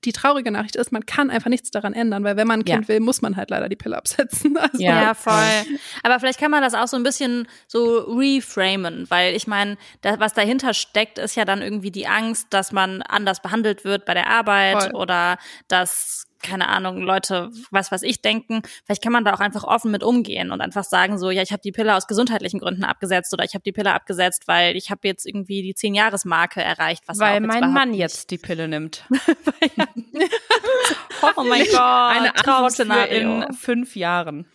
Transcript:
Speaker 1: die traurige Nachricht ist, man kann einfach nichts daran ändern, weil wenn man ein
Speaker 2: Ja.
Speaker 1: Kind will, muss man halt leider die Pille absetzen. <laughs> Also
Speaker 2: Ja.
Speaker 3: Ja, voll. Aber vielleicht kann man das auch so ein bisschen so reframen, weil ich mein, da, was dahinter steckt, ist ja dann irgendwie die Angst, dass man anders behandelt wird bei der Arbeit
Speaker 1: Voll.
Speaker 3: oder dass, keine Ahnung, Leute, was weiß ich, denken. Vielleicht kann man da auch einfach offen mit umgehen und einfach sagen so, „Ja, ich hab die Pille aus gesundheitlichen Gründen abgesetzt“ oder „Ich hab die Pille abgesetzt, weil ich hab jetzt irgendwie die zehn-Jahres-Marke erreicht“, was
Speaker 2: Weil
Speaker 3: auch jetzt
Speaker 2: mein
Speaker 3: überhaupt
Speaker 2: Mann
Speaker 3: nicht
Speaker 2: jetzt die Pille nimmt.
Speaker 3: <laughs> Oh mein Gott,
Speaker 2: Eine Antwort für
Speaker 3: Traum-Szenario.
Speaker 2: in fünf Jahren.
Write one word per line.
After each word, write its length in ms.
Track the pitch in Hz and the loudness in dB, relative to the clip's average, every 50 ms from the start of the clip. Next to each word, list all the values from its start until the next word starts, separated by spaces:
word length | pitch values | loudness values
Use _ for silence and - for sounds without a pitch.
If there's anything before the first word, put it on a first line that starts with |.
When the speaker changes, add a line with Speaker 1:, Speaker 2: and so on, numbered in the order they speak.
| - | -4
Speaker 1:
die 60 | 247 | -4
traurige 400 | 220 - - 269 285 285 247 233 | -6 0 2 2 2 2 0 -2
Nachricht 240 | 208 208 208 208 - | -4 -4 -4 -6 -4
ist, 160 | - 233 - | -4 -4 -2
man 160 | - 214 214 | -2 -6 -6
kann 240 | - - - 285 269 | -4 -2 0 0 2
einfach 200 | - 226 226 262 | 0 -2 0 0
nichts 200 | 247 240 - - | -2 -2 -2 -4
daran 220 | - 214 202 208 - | -8 -4 -4 -4 -4
ändern, 320 | - 233 226 208 202 202 | 0 0 0 0 0 0
weil 120 | 202 202 | 0 2
wenn 120 | 202 220 226 | 2 2 2
man 120 | 226 220 | 2 0
ein 40 | 220 | 2
Speaker 2:
Ja. 120 | 190 165 | 0 0
Speaker 1:
Kind 120 | 156 214 - | 0 2 2
will, 100 | 214 214 | 2 2
muss 240 | 220 233 254 - - | 2 2 0 0 0
man 140 | 220 196 | -2 -2
halt 140 | 190 202 - | -4 -4 -4
leider 180 | - - - - | -4 -4 -2 -4
die 80 | 196 | -6
Pille 200 | - - - - | -8 -8 -8 -8
absetzen. 600 | - - - - - 277 269 - - - 311 285 | -4 -4 -4 0 0 0 0 0 0 2 2 2
<laughs> 40 | 330 | 2
Also 220 | - 285 - 247 185 | 0 0 0 0 2
Speaker 2:
Ja. 200 | 180 170 165 220 | 4 4 6 6
Speaker 3:
Ja, 120 | 214 220 | 4 2
voll. 500 | 220 - 226 214 214 214 220 220 214 208 311 285 285 - - - - - | 0 2 2 4 6 6 4 4 2 0 -2 -6 -8 -8 -12 -16 -4 2
Aber 160 | 233 247 247 | 2 2 2
vielleicht 220 | 226 262 262 - | 2 0 -2 0
kann 100 | 294 302 | 0 2
man 120 | 294 294 277 | 4 4 2
das 120 | 254 226 | 2 2
auch 140 | 214 226 247 | 0 0 0
so 80 | - | 0
ein 80 | 254 240 | 0 0
bisschen 420 | 262 269 - 285 247 240 240 233 - - - _ _ | 0 0 0 -2 -2 -2 -2 -4 -8 -12 -20 _ _
so 300 | - 226 240 233 233 226 | 0 0 2 4 2 2
reframen, 1080 | - - 226 240 269 277 269 269 240 - - 202 190 190 190 196 185 170 165 170 175 - | 0 0 -2 0 2 2 2 2 0 -2 -2 0 0 0 0 0 -2 -4 -6 -8 -6 0
weil 280 | - 175 180 180 185 | 2 2 2 2 0
ich 100 | - - | -2 -4
mein, 300 | - 214 202 202 202 202 196 - - - _ | -2 -2 -2 -2 -2 -4 -10 -14 -20 -20 _
da, 180 | - 196 208 220 | -2 -2 0 2
was 140 | 214 214 - | 0 0 2
dahinter 400 | - 208 208 240 269 262 262 214 | 0 0 2 2 0 0 0 -2
steckt, 440 | - - _ _ 208 220 220 - - | -2 -4 _ _ -2 -2 -2 -4 -8
ist 180 | - 208 - | -6 -6 -2
ja 80 | - 220 | -2 0
dann 180 | 190 196 202 196 | 0 0 -2 -2
irgendwie 300 | 202 208 214 190 202 185 | -6 -6 -6 -8 -8 -8
die 160 | 196 - - | -8 -4 -2
Angst, 400 | 190 208 220 226 226 220 - _ | -2 0 0 -2 -4 -4 -6 _
dass 220 | - 196 190 - - | -2 -2 -2 0 0
man 300 | 196 190 185 190 190 185 | 0 0 0 -2 -6 -8
anders 380 | - - 208 208 196 190 - | -2 -2 -2 0 0 -2 -2
behandelt 440 | - 180 180 226 226 214 202 202 - | -4 -4 -2 0 0 0 0 -2 -2
wird 200 | 196 202 202 196 | -2 -2 -2 -2
bei 100 | - 175 | -2 0
der 120 | 180 175 - | 0 2 2
Arbeit 640 | - 233 226 208 202 196 196 190 196 208 196 190 | 2 2 2 2 2 4 4 4 2 2 0 0
Speaker 1:
Voll. 40 | - | -2
Speaker 3:
oder 440 | - 190 180 180 175 175 175 180 175 - - - - _ _ | -6 -4 -2 0 0 2 0 0 -2 -6 -20 -20 -20 _ _
dass, 580 | - 180 180 180 - - - - - - - _ _ _ - | 0 2 2 2 0 0 0 -2 -4 -8 -10 _ _ _ -12
keine 260 | - 190 190 185 - | -8 -4 -4 -2 0
Ahnung, 320 | 202 190 185 185 185 185 185 | 0 -2 -2 -4 -6 -6 -2
Leute, 480 | 185 190 190 190 - 190 180 175 196 233 226 247 - | 0 0 0 0 -2 -4 -4 -4 -6 -12 -16 -18 -2
was 220 | - 196 190 - - | -2 -2 -2 0 -4
weiß 100 | 285 - | -4 -2
ich, 180 | - 247 - - | -2 -4 -2 0
denken. 400 | - 214 226 220 _ 226 220 214 - - - _ | -2 -2 -2 -4 _ -6 -6 -6 -8 -16 -20 _
Vielleicht 160 | _ 202 196 - | _ -6 -4 -2
kann 100 | 226 240 | 0 0
man 140 | 240 226 | 2 2
da 80 | 202 196 | 2 0
auch 60 | 185 | 0
einfach 240 | 202 202 190 208 - | 0 -2 -4 -6 -2
offen 260 | - 208 - - 226 | 0 0 2 2 0
mit 120 | 208 202 - | -2 0 0
umgehen 480 | 226 247 247 233 - - - - 180 - | 2 2 2 2 0 -4 -6 -4 -6 -4
und 100 | - - | -6 -6
einfach 220 | 185 185 202 190 | -4 -4 -6 -4
sagen 340 | - - 185 180 190 208 196 | 0 2 2 2 2 0 -2
so, 120 | 175 185 | -2 -2
„Ja, 120 | 185 190 190 | 0 0 -2
ich 100 | - 208 | -2 -4
hab 80 | 202 | -8
die 120 | _ 202 185 | _ -8 -4
Pille 220 | - 220 214 208 | -2 0 2 2
aus 120 | 190 185 | 2 0
gesundheitlichen 540 | - 220 202 247 247 233 214 202 185 - 190 | 0 0 0 0 2 0 -2 -4 -4 -6 -6
Gründen 220 | - - 180 180 190 | -6 -6 -6 -4 -2
abgesetzt“ 500 | - - _ - 185 190 180 180 - - | -4 -4 _ -2 0 0 0 0 -2 -4
oder 100 | 190 - | -4 -4
„Ich 100 | - - | -4 -4
hab 80 | 196 _ | -6 _
die 100 | - 185 | -6 -4
Pille 200 | - 208 202 180 | -2 0 0 0
abgesetzt, 560 | - _ - 190 175 180 180 180 - - - | 0 _ -4 -2 0 0 0 0 -2 -2 2
weil 260 | 170 170 175 175 175 | 2 4 4 4 2
ich 160 | 185 - - | -2 -4 -6
hab 140 | 202 196 _ | -8 -4 _
jetzt 220 | 202 185 - - | -4 -4 -4 -8
irgendwie 340 | - 196 202 196 180 202 196 | -10 -8 -8 -8 -6 -6 -6
die 140 | 190 190 196 | -6 -6 -8
zehn-Jahres-Marke 880 | - - 214 202 202 208 220 202 196 - 180 170 160 170 175 - 196 170 | -4 -4 -2 2 2 2 2 2 -2 -4 0 2 2 2 0 0 -2 -2
erreicht“, 400 | - 170 - 160 160 175 - _ - | -2 0 0 -2 -2 -2 -4 _ -10
was 100 | 165 202 | -4 0
Speaker 2:
Weil 140 | 214 214 202 | 2 2 4
Speaker 3:
auch 20 | 208 220 | 2 2
jetzt 40 | 220 | 2
Speaker 2:
mein 100 | 226 233 | 0 2
Speaker 3:
überhaupt 160 | 254 262 269 | 2 2 4
Speaker 2:
Mann 160 | 277 269 254 | 2 2 2
Speaker 3:
nicht 80 | 226 196 | 0 0
Speaker 2:
jetzt 300 | 175 160 - - - - | -2 -2 -2 -8 -8 -8
die 80 | 190 175 | -8 -10
Pille 300 | - - 180 160 165 160 | -6 -6 -6 -6 -4 -4
nimmt. 360 | 156 151 156 160 - - - - | -4 -6 -6 -8 -12 -14 -4 0
Speaker 3:
<laughs> 800 | 254 262 - - 320 - - - - - - 294 - - 311 - - 233 233 _ - 285 339 349 - 453 - - 453 466 - 440 523 494 508 494 302 - - - - - - - - | 0 0 4 2 0 2 0 -4 -2 0 0 0 2 0 -2 -2 -2 -12 -14 _ -2 -2 -2 0 0 -4 0 2 0 2 2 2 0 2 2 0 -2 -2 -6 -14 -6 2 2 2 2
Oh 80 | - 277 | 2 2
mein 200 | 240 247 247 285 | 2 4 4 4
Gott, 440 | - 427 254 247 247 247 247 247 240 | 4 6 6 6 6 6 4 4 4
Speaker 2:
Eine 180 | 240 240 233 240 - | 4 4 2 2 2
Antwort 20 | |
für 80 | - 214 | 2 2
Speaker 3:
Traum-Szenario. 960 | 277 269 262 254 254 240 - 247 214 208 208 202 - - 220 220 226 226 226 220 - | 4 4 4 4 2 2 0 0 2 2 2 2 2 0 0 0 0 -2 -2 -4 -6
Speaker 2:
in 40 | 262 | -8
fünf 420 | - - - 247 240 247 240 - | -10 -4 -2 -2 -2 -2 -4 -6
Jahren. 500 | 202 180 170 175 175 170 160 147 147 175 _ _ | -6 -2 0 0 -2 -2 -4 -8 -10 -12 _ _